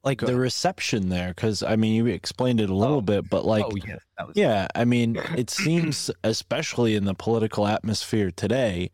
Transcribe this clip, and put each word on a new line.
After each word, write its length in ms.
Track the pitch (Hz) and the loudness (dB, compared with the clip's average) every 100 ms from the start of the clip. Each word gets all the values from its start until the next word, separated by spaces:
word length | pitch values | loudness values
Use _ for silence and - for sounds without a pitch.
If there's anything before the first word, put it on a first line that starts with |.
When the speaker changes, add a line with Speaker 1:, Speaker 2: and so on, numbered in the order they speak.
Speaker 1:
like, 140 | 135 127 | -4 -2
Speaker 2:
Go 80 | 123 | 0
Speaker 1:
the 80 | |
Speaker 2:
ahead. 80 | 123 | 0
Speaker 1:
reception 680 | 127 - 175 - - 117 92 | 0 0 -2 -2 -2 0 0
there, 240 | 90 90 87 | -2 -2 -2
'cause, 260 | 113 101 | -2 -2
I 140 | - 110 | 0 2
mean, 180 | 110 | 4
you 140 | 110 117 | 2 2
explained 520 | 98 - - 127 120 | -2 -6 -2 0 2
it 120 | 101 | 2
a 40 | 95 | 2
little 220 | 120 147 | 2 2
Speaker 2:
Oh. 40 | |
Speaker 1:
bit, 280 | 98 101 92 | 2 0 0
but, 160 | 98 95 | 0 2
like, 200 | 110 110 | 2 0
Speaker 2:
Oh, 100 | 101 | -4
yeah, 220 | 98 76 - - | -8 -12 -14 -14
that 100 | - | -6
was 80 | 202 | 0
Speaker 1:
yeah, 320 | 175 104 92 - | 2 2 0 0
I 80 | |
mean, 320 | 120 120 117 117 | 2 4 2 0
Speaker 2:
<laughs> 220 | - 165 | -4 -4
Speaker 1:
it 120 | 123 | -4
seems, 580 | - 147 170 160 143 - - | -2 0 2 2 -2 -6 -4
especially 720 | 110 110 - 117 - - 117 107 | -2 -2 -2 -4 -4 0 2 2
in 100 | 98 | 0
the 80 | |
political 540 | 95 - 117 107 - 101 | -2 0 0 0 0 0
atmosphere 640 | 107 110 104 - 113 98 | 0 -2 -4 -2 0 0
today, 580 | - 101 123 120 87 90 | 0 0 2 0 0 -4